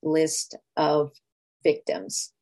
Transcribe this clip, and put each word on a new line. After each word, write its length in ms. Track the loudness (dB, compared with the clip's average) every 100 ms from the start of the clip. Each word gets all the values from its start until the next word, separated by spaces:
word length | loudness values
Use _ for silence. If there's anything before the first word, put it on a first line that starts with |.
list 540 | 0 2 2 0 -8 -12 _ -2
of 360 | 2 2 0 _ _ _ _ _
victims. 680 | 0 0 -2 -6 -4 -8 -8 _